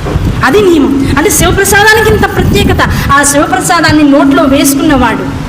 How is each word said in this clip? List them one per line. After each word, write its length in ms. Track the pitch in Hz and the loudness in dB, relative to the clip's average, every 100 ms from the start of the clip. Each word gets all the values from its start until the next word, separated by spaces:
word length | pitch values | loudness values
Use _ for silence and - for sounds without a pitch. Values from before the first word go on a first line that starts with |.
| - - - - 254 | -6 -4 -4 -2 0
అది 160 | 403 | 2
నియమం. 540 | 381 320 269 277 269 277 | 2 2 0 0 -2 0
అంటే 120 | 359 | 0
శివప్రసాదానికి 800 | - 330 381 392 403 427 440 427 | 0 0 0 0 2 2 2 2
ఇంత 260 | 427 403 - | 0 -2 -2
ప్రత్యేకత. 460 | - 403 403 - - - - | 0 0 0 0 -2 -2 0
ఆ 100 | 277 | 0
శివప్రసాదాన్ని 800 | 277 285 320 370 - 339 311 302 | 0 0 0 -2 -2 0 2 2
నోట్లో 400 | 285 269 277 - | 2 2 2 2
వేసుకున్నవాడు 1000 | 294 285 277 277 - 269 240 202 - - | 2 2 0 0 0 0 0 -2 -6 -8